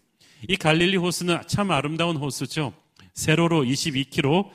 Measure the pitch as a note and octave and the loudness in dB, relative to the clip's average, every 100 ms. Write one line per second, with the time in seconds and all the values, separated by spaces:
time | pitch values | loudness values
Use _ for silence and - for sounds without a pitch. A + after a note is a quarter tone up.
0 | _ _ _ - - F#3+ D#3+ D#3+ F3+ F#3+ | _ _ _ -14 -6 0 2 4 4 2
1 | F3 - F3 D#3+ - - G3 C#3+ C#3+ D#3+ | 0 -2 -2 -2 -2 -2 0 0 -2 -2
2 | E3+ D3+ C#3+ - C3+ D#3+ C3+ - _ _ | -2 -2 -4 -6 -6 -4 -6 -6 _ _
3 | - - - D#3 E3+ E3 B2 C3+ E3 C3 | -18 -6 2 4 4 2 2 -2 -2 -4
4 | C#3 - C#3 F3 G3 | -4 -2 2 2 0